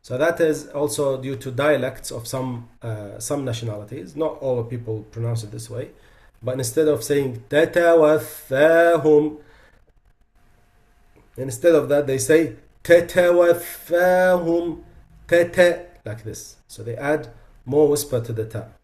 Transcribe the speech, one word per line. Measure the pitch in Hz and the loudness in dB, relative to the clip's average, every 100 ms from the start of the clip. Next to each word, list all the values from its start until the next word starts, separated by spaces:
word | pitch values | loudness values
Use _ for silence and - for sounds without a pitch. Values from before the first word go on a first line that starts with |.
So | - 127 | -8 -2
that | 156 170 | -2 0
is | 165 147 - | 0 0 -6
also | 143 147 147 139 131 | -6 -4 -2 -2 -4
due | 127 135 | -6 -10
to | 131 | -8
dialects | 120 147 143 127 127 - | -2 0 0 -2 -8 -14
of | 123 117 | -12 -10
some, | 131 131 120 117 _ | -8 -6 -10 -14 _
uh, | 117 107 104 104 | -10 -10 -12 -12
some | - 143 | -8 -6
nationalities. | 131 113 117 104 104 - - 143 | -4 -6 -6 -10 -12 -14 -14 -6
Not | 156 - | -6 -4
all | 135 123 | -4 -4
people | 117 123 113 110 104 | -4 -10 -8 -10 -10
pronounce | 113 117 113 | -8 -4 -4
it | 107 | -8
this | 117 - | -14 -14
way. | 117 139 _ _ _ _ _ | -12 -12 _ _ _ _ _
But | 120 131 | -8 -4
instead | 120 - 156 | -4 0 2
of | 135 | 0
saying | - 143 135 117 - | 0 -2 -2 -6 -2
تتوفاهم, | 147 165 175 170 170 151 156 151 - - 135 151 165 170 170 151 151 151 151 - _ _ _ _ _ _ _ _ _ _ _ _ _ _ _ _ _ _ - | 0 2 4 4 6 6 4 -2 -14 -6 2 6 6 6 4 6 4 4 -6 -20 _ _ _ _ _ _ _ _ _ _ _ _ _ _ _ _ _ _ -12
instead | 135 113 170 | -10 0 4
of | 160 127 | 4 2
that | 143 139 | 0 0
they | 131 | -4
say | - 160 160 - _ _ | 2 2 2 -6 _ _
تتوفاهم, | - 170 175 185 175 175 175 170 - - - 170 180 180 185 180 165 170 170 160 - - _ _ - | 4 4 4 0 2 4 4 2 -2 -16 -4 0 2 2 2 2 0 -2 -2 -8 -14 -20 _ _ 0
tete, | 170 175 180 175 165 - _ | 2 2 2 2 2 -10 _
like | - 110 | -14 -12
this. | 110 - - _ _ | -12 -16 -18 _ _
So | - | -16
they | 107 117 | -12 -8
add | 143 151 - - - _ - | -4 -4 -4 -20 -20 _ -2
more | 143 151 | 2 4
whisper | 143 - 123 | 2 -2 -6
to | 113 | -4
the | 113 107 | -8 -6
ta. | 110 - _ | -10 -14 _